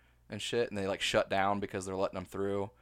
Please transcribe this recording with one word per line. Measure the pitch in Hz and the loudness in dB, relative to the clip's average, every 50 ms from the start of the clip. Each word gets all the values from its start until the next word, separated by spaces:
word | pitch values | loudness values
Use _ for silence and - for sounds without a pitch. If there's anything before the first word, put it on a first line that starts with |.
| _ _ _ _ _ - | _ _ _ _ _ -10
and | 110 104 - | -8 -6 -4
shit, | - - 120 117 - | -2 0 0 0 0
and | 101 | 0
they, | 101 98 | -2 0
like, | 95 95 90 | 0 0 0
shut | - - - 107 98 - | 0 2 4 4 4 4
down | 101 98 95 98 101 101 | 2 2 4 4 2 2
because | 101 92 - 98 92 | 0 -4 -4 -4 -4
they're | 95 95 | -4 -2
letting | 95 98 - - 95 | 0 0 0 0 -4
them | 90 | -8
through. | - - 98 98 98 101 101 98 98 - _ | -6 -4 -2 -2 0 0 0 -2 -4 -8 _